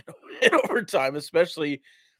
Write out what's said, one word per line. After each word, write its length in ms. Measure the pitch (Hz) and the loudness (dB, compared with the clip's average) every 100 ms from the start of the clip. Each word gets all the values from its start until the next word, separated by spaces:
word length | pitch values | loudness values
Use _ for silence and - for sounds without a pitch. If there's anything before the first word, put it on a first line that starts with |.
| - - | -20 -20
<laughs> 240 | - - | -14 2
in 120 | 254 | 4
overtime, 640 | 320 - 240 196 185 135 143 | 4 0 -2 0 0 0 -4
especially 640 | 143 165 175 165 147 139 _ _ _ | -2 0 0 0 -6 -6 _ _ _